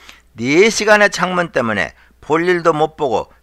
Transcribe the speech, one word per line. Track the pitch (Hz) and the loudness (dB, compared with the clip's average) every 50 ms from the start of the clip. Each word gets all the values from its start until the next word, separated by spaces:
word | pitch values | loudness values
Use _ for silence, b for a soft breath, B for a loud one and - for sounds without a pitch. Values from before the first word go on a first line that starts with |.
| B B B B B _ | B B B B B _
네 | _ - 117 131 143 170 208 226 | _ -8 -4 0 4 4 4 4
시간의 | 202 - 214 214 208 208 208 196 | 2 0 2 2 4 4 4 0
창문 | - - 180 160 - 180 175 160 | 0 -2 -4 -2 -2 -4 -4 -2
때문에 | - 143 120 113 107 98 80 62 b b b b b _ | -4 -4 -2 -2 -2 -4 -4 -6 b b b b b _
볼 | - - 151 165 170 180 | -6 -4 -2 0 0 0
일도 | 180 175 160 170 | -2 0 2 0
못 | 156 151 156 156 - | 2 2 -2 -4 -2
보고 | - 151 131 110 90 - - _ _ | -4 -4 -2 -2 -4 -4 -8 _ _